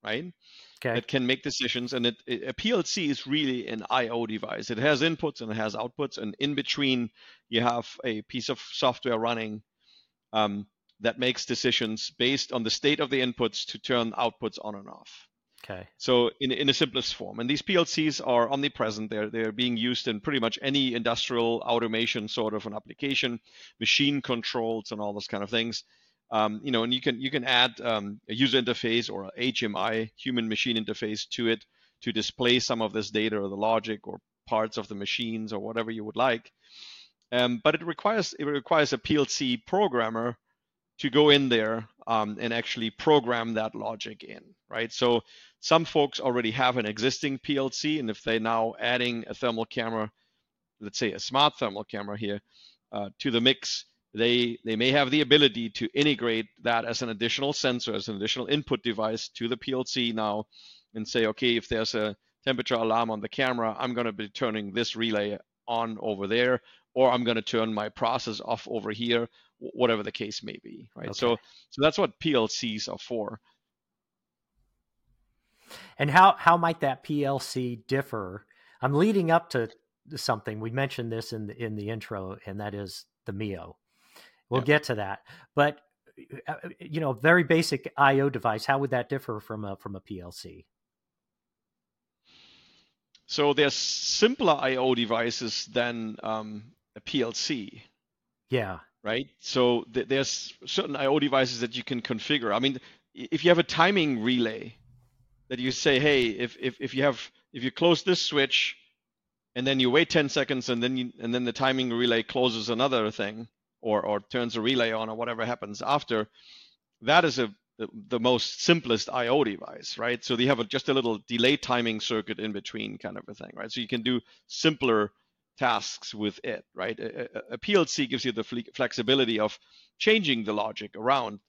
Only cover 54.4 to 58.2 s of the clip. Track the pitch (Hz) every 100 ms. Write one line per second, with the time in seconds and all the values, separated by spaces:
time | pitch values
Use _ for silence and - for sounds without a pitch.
54.4 | 120 117 113 110 123 143 135 147 143 147
55.4 | 143 110 113 - 120 - 147 127 117 113
56.4 | 107 _ 120 117 117 113 123 107 117 -
57.4 | 139 147 135 123 117 104 98 104